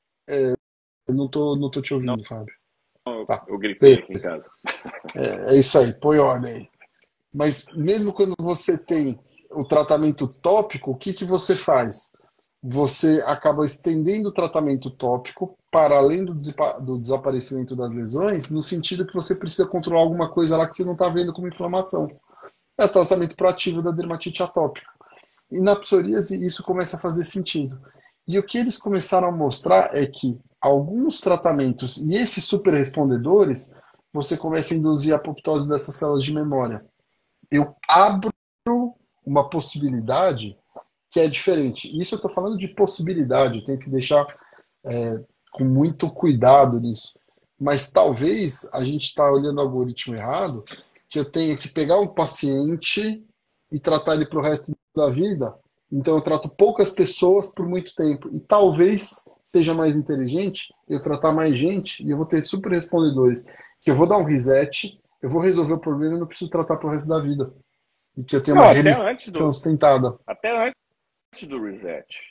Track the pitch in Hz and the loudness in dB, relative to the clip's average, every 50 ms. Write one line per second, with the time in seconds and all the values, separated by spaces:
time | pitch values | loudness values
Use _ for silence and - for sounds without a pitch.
0 | _ _ _ _ _ - 143 139 135 127 123 - _ _ _ _ _ _ _ _ | _ _ _ _ _ -4 -2 0 0 0 0 -2 _ _ _ _ _ _ _ _
1 | _ - 127 139 143 127 - 147 147 147 143 143 143 135 131 147 131 - 143 131 | _ -4 -2 -2 -2 -2 -2 -2 0 0 0 -2 -2 -4 -4 -6 -6 -4 -4 -4
2 | 127 127 120 113 104 - 117 113 107 107 - _ _ _ _ _ _ _ _ _ | -2 -2 -4 -4 -6 -10 -12 -12 -12 -14 -16 _ _ _ _ _ _ _ _ _
3 | _ 123 120 113 107 110 110 107 - - 101 98 101 104 98 - 135 139 127 110 | _ -10 -10 -8 -6 -4 -4 -6 -4 -8 -8 -6 -6 -6 0 8 8 10 10 8
4 | - - 95 98 - 90 82 78 - - _ _ - - - - - 82 - - | 4 -2 -12 -10 -8 -8 -8 -10 -12 -16 _ _ -12 -12 -12 -12 -14 -18 -18 -16
5 | - - - - 131 - 98 95 98 113 135 139 131 - - 151 123 120 110 - | -18 -14 -8 -6 -4 -4 -4 -4 2 6 6 6 6 6 6 4 4 4 0 0
6 | - 147 151 151 139 131 127 123 123 120 117 113 107 - _ _ _ _ _ _ | 0 2 4 4 4 4 2 0 -4 -8 -10 -12 -16 -18 _ _ _ _ _ _
7 | _ _ _ _ _ _ - 143 147 151 135 - - - - 165 147 175 208 220 | _ _ _ _ _ _ -6 -2 -2 -2 -2 -4 -6 -10 -8 -4 -2 0 0 0
8 | 208 202 196 - 202 185 180 - 165 175 175 160 - - 170 - - - 175 156 | -2 -2 0 0 0 0 -2 -4 -4 -4 -4 -2 -2 -2 -2 -2 -4 -2 -2 -2
9 | 147 135 120 - _ _ _ _ _ _ - 156 135 - - 151 147 - 160 151 | 0 -2 -4 -8 _ _ _ _ _ _ -8 -8 -4 0 2 2 4 4 2 2
10 | 156 156 139 - 147 127 - - - 170 196 220 208 214 - 135 - 135 131 - | 2 0 0 -2 -4 -6 -6 -2 0 2 2 2 2 0 -6 -10 -8 -8 -8 -6
11 | - 196 185 - 190 175 185 180 - - 185 190 - - 151 127 120 110 101 - | -8 -8 -8 -8 -4 -2 -2 0 0 0 -2 0 2 2 2 2 2 0 -4 -8
12 | - - - _ _ _ _ _ _ _ _ _ - 127 123 143 147 131 - - | -10 -12 -14 _ _ _ _ _ _ _ _ _ -12 -6 -2 0 0 0 0 2
13 | - 160 156 156 - 131 143 135 - 156 143 147 151 135 - - - 170 165 156 | 2 2 2 2 2 0 -2 0 2 0 2 2 0 -2 -2 -4 -4 -2 -2 0
14 | 156 175 202 220 208 202 196 - 170 160 - 160 156 143 139 131 - 135 127 - | 0 0 0 -2 -2 -4 -2 -2 -4 -2 -2 -2 0 0 -2 -2 -4 -8 -10 -6
15 | - 123 127 123 127 - - - 185 185 - _ _ _ - 165 156 143 143 139 | -4 -2 -2 -2 -4 -10 -10 -10 -10 -10 -10 _ _ _ 2 4 4 6 6 6
16 | 139 143 160 185 190 180 170 151 143 151 139 - 151 135 - - 139 127 131 123 | 6 4 4 0 -2 -4 -6 -8 -10 -8 -4 -2 -2 -2 -2 -4 -8 -8 -6 -6
17 | 117 120 135 127 - 143 135 127 123 - 139 131 127 131 135 123 123 120 113 120 | -4 -2 -4 -2 -2 -2 -4 -4 -4 -6 -6 -6 -6 -6 -6 -6 -6 -6 -6 -8
18 | 117 107 120 151 190 208 202 165 131 - 156 156 151 - 185 170 156 - 185 175 | -8 -6 -4 -2 -2 -2 -2 -2 -4 -4 -4 -4 -4 -4 -6 -6 -6 -6 -4 -6
19 | 185 - - 180 160 - 185 190 - 165 - - 180 180 - 175 160 175 170 165 | -6 -6 -6 -6 -4 -4 -4 -4 -4 -4 -2 -2 -2 -2 -2 -4 -4 0 2 2
20 | 165 165 170 175 165 160 - 180 170 156 160 160 165 160 - - 185 180 175 156 | 2 2 2 -2 -4 -2 0 0 0 2 2 0 0 -2 -4 -6 -6 -6 -2 -2
21 | 185 175 165 175 175 175 165 - 180 180 170 - 180 170 180 185 190 - 185 170 | 0 0 0 0 -2 -4 -6 -8 -10 -10 -10 -8 -8 -4 -4 -4 -4 -2 -4 -4
22 | 156 151 147 - _ _ _ _ - - - _ _ _ _ - 214 196 - 190 | -4 -6 -8 -14 _ _ _ _ -20 -20 -20 _ _ _ _ 0 0 4 4 4
23 | 170 - 190 180 170 165 - - 185 185 180 - - 180 165 170 165 175 165 165 | 4 4 2 0 0 -2 -2 0 0 0 0 0 -2 -4 -4 -2 -2 -2 -2 -4
24 | 170 170 165 160 - 175 160 - 180 175 - 175 156 135 - - - - _ _ | -4 -6 -8 -8 -8 -10 -6 -6 -6 -4 -2 0 -2 -2 -2 -8 -16 -20 _ _
25 | _ _ _ - _ _ _ _ _ _ - 180 185 202 202 202 - - 202 185 | _ _ _ -20 _ _ _ _ _ _ -4 0 2 2 2 2 0 2 2 2
26 | 170 196 220 208 190 - 196 185 180 180 175 - - - 180 185 175 165 - 160 | 2 2 0 0 0 -2 -4 -4 -4 -4 -4 -4 -4 -4 -4 -2 -4 -4 -6 -6
27 | - 180 160 175 165 - - 190 175 - - 160 143 131 131 131 - - _ _ | -6 -4 -4 -2 -2 -2 -4 -4 -4 -4 -4 -4 -6 -6 -8 -14 -18 -20 _ _
28 | _ _ _ _ _ - 170 196 196 - - 240 240 247 - - - 202 202 185 | _ _ _ _ _ -2 -2 -2 -2 -2 -2 -2 -2 -2 -4 -4 -4 -2 -2 -2
29 | - - - 185 180 175 175 165 151 139 131 - - - 180 - - - - 143 | 0 0 0 2 2 0 0 0 -2 -2 -2 -2 2 4 4 4 4 2 0 -2
30 | 143 135 - - - 127 117 - - _ _ _ - 139 143 139 143 160 202 240 | -2 -2 -4 -4 -6 -6 -6 -6 -10 _ _ _ 2 2 2 2 2 -2 -4 -2
31 | 269 320 - - - 190 180 170 - 170 156 143 135 127 120 - 135 123 - - | -2 -2 -2 -2 0 0 0 2 2 2 2 2 0 0 -2 -2 -6 -8 -6 -6
32 | 147 156 180 226 247 - - - - - - 196 - 185 156 143 135 135 - 156 | -2 -2 0 0 0 0 -2 -4 -2 -2 -2 0 2 2 2 2 2 0 0 0
33 | 147 135 123 117 120 151 185 208 196 151 127 - - - - - _ _ _ _ | 0 2 0 0 2 2 4 4 4 4 2 -2 -8 -12 -18 -20 _ _ _ _
34 | _ _ - 151 143 - 170 151 - 160 160 160 151 - 170 160 156 156 156 143 | _ _ -8 -6 -4 -4 -4 -4 -4 -2 -2 -2 -2 -2 -2 0 2 2 2 2
35 | 139 156 156 147 - 156 147 - - 165 156 147 143 147 147 139 - - 143 - | 2 2 2 2 0 -4 -10 -6 -4 -2 -2 0 0 0 -2 -2 -2 -4 -6 -4
36 | 160 147 147 139 131 143 151 151 151 151 139 131 123 117 113 104 - _ _ _ | -2 -2 0 0 -2 -2 -2 -4 -2 -2 -2 -2 -2 -2 -6 -8 -12 _ _ _
37 | _ _ _ _ _ _ _ _ _ _ 143 147 143 - - _ - - - 175 | _ _ _ _ _ _ _ _ _ _ 0 0 0 0 -4 _ 0 4 6 6
38 | 196 214 202 190 202 220 - _ _ _ _ _ _ 233 240 240 247 240 - _ | 6 6 4 0 -2 -6 -8 _ _ _ _ _ _ -2 -2 -2 -2 -4 -6 _
39 | _ _ _ _ _ 139 139 143 139 139 - 160 - - - 147 143 139 127 117 | _ _ _ _ _ -2 0 0 0 0 -2 -6 -6 -6 -6 -4 -4 -2 -2 -4
40 | 110 113 127 151 185 190 147 113 107 104 98 - _ _ _ - - _ _ _ | -2 -2 0 2 2 2 0 -2 -6 -10 -14 -16 _ _ _ -20 -20 _ _ _
41 | _ _ - 170 160 156 139 - - 196 180 156 143 127 120 - - - 147 156 | _ _ 0 2 2 2 0 0 0 0 0 2 0 -2 -4 -6 -10 -10 -6 -6
42 | 180 - 226 - - 185 - 185 180 208 226 180 190 185 - - 202 190 - - | -4 -4 -6 -6 -6 -6 -4 -4 -4 -4 -4 -6 -8 -8 0 0 0 0 0 -2
43 | 165 170 185 170 143 120 127 135 135 123 113 110 101 - 139 135 135 143 135 131 | -4 -4 -2 -2 0 2 2 2 2 2 0 -4 -6 -6 -8 -8 -6 -4 -4 -4
44 | 127 - 147 147 143 147 - - _ _ _ _ _ _ _ _ - 135 120 117 | 0 2 2 2 2 0 -4 -16 _ _ _ _ _ _ _ _ -10 -8 -6 -4
45 | 117 113 113 110 - - _ _ _ _ - - 131 131 131 135 151 165 156 - | -4 -4 -6 -8 -10 -14 _ _ _ _ -6 -2 0 2 4 4 2 2 0 -2
46 | - 156 - - - 165 139 113 120 123 135 139 139 123 120 117 120 120 110 - | -4 -6 -4 0 2 2 2 4 6 8 8 8 8 6 2 0 -2 -4 -6 -6
47 | - - - _ _ _ _ _ _ _ _ - 139 143 143 139 - - - 185 | -10 -12 -16 _ _ _ _ _ _ _ _ -6 -2 0 0 0 0 2 4 4
48 | - 147 131 117 139 170 208 220 196 151 - - - - - 131 131 135 151 143 | 4 4 2 0 -2 -2 0 0 -2 -4 -4 -6 -6 -6 -6 -6 -4 -4 -4 -4
49 | - - - - 147 143 139 139 143 147 139 143 143 135 127 127 123 123 120 - | -6 -4 0 2 2 4 4 2 2 0 -2 -2 -2 -2 -2 -2 -4 -4 -6 -8
50 | - 127 117 107 104 120 143 175 196 175 131 110 - - - - _ _ _ _ | -10 -10 -8 -8 -6 -6 -4 -4 -4 -6 -8 -10 -14 -16 -20 -20 _ _ _ _
51 | _ _ - 151 143 147 - 165 160 156 151 131 - 135 - 165 151 147 175 202 | _ _ -6 -6 -6 -4 -4 -2 -2 -2 -2 -4 -8 -8 -6 -4 0 2 2 2
52 | 202 196 - - 160 143 - - - 139 135 135 143 151 170 165 - - - 202 | 2 0 0 -2 -2 -2 -2 -4 -2 -2 0 0 0 -2 -2 -4 -4 -4 -4 -2
53 | 214 220 220 220 - _ _ _ _ _ _ _ _ _ 156 143 - 170 156 151 | -4 -4 -6 -8 -12 _ _ _ _ _ _ _ _ _ -10 -6 -2 0 0 0
54 | - 170 156 156 151 - - 151 139 151 151 147 - - 147 - _ _ _ 165 | 2 0 0 0 0 -2 -2 -2 0 0 -2 -2 -4 -8 -12 -14 _ _ _ 0
55 | 151 139 123 139 185 214 196 147 127 92 - _ _ _ _ _ _ _ - 139 | 0 0 2 0 -2 -2 -2 -4 -6 -6 -8 _ _ _ _ _ _ _ -6 -4
56 | 131 165 160 156 151 - 156 151 - 156 - - 196 233 233 - 202 190 - - | 0 2 2 2 2 0 -2 -2 -4 -6 2 4 4 4 4 2 0 0 2 0
57 | 175 - - - 185 180 190 202 196 - - - 180 175 180 185 180 - - - | 0 0 0 2 4 4 4 4 2 -2 -6 -8 -6 -4 -4 -4 -6 -6 -6 -2
58 | 160 151 143 135 - - - 151 - - 208 208 202 185 156 156 175 196 214 196 | -2 -2 -2 -4 -6 -10 -12 -12 -2 2 4 6 6 4 6 4 4 4 4 0
59 | - - - - - - _ _ _ _ - 175 160 160 165 165 160 156 147 151 | -2 -6 -10 -12 -14 -16 _ _ _ _ 2 2 2 2 2 2 2 2 0 0
60 | 147 - 147 139 131 123 135 175 202 190 196 - - - _ _ _ - 151 139 | -2 -2 -2 -4 -2 -2 -2 -2 -4 -4 -6 -8 -12 -14 _ _ _ -6 -6 -4
61 | - 160 147 - - 156 151 160 160 156 139 120 143 175 196 190 196 - - - | -4 -4 -2 0 2 2 2 2 2 2 2 2 0 0 -2 -2 -6 -8 -10 -8
62 | 143 147 143 143 160 156 175 156 151 - - 196 196 208 180 170 165 - - 170 | -6 -4 -4 -4 -2 0 0 -2 0 -2 -6 -6 -4 -2 -2 -2 -2 -2 0 2
63 | 160 151 135 131 127 123 120 120 - - - - - - _ _ _ 160 135 131 | 2 2 2 4 4 4 2 2 -4 -14 -20 -20 -20 -20 _ _ _ 2 4 4
64 | 165 170 208 208 170 151 151 131 120 131 135 135 147 147 - - - 196 - _ | 4 4 4 2 2 2 0 0 2 4 4 4 2 0 -4 -8 -8 -10 -12 _
65 | _ _ _ _ - 127 135 165 170 190 180 170 165 147 165 160 - 160 147 143 | _ _ _ _ -6 -4 -2 0 2 2 2 2 2 0 -2 -2 -2 -4 -4 -2
66 | 151 156 165 170 170 160 - - 180 170 - 165 160 - 160 156 - 151 151 151 | -2 -2 -2 -4 -6 -8 -8 -10 -8 -4 -4 -2 -2 -2 -2 -2 -2 -4 -4 -4
67 | 147 151 160 160 143 143 143 139 131 131 - - _ _ _ _ _ _ _ _ | -2 -2 -2 0 0 -2 -2 -4 -4 -6 -8 -14 _ _ _ _ _ _ _ _
68 | _ _ _ 135 127 - 147 135 135 151 143 - 247 196 131 143 151 147 143 - | _ _ _ -14 -6 -2 -2 0 2 4 8 10 10 10 10 8 6 6 4 4
69 | 190 208 254 - - 220 175 - 160 151 139 - - 165 156 143 156 147 135 131 | 2 -2 -4 -6 -10 -8 -4 0 0 0 0 -2 -2 -2 0 4 6 6 6 4
70 | 127 120 117 - _ - - - - 220 233 226 226 254 269 - _ _ _ _ | 2 0 -4 -6 _ -14 -10 -6 -4 -4 -2 -2 -2 -2 -4 -8 _ _ _ _
71 | _ _ _ _ _ _ - - - 151 139 127 110 101 95 107 101 87 82 69 | _ _ _ _ _ _ -20 -20 -14 -12 -10 -8 -8 -10 -10 -10 -10 -10 -10 -10
72 | - _ - - - - | -12 _ -18 -18 -18 -20